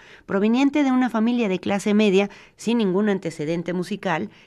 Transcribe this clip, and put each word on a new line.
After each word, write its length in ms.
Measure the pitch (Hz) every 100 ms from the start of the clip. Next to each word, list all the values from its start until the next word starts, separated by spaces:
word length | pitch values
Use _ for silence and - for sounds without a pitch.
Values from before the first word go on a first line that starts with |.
| - - -
Proveniente 580 | 190 214 240 277 302
de 100 | 269
una 160 | 254 254
familia 400 | 220 226 240 214
de 100 | 185
clase 340 | 208 196 208
media, 360 | 208 214 190 202 - - _
sin 220 | 214 240
ningún 320 | 202 185 214
antecedente 640 | 190 175 - 151 170 170
musical, 560 | 180 175 208 190 160 208 -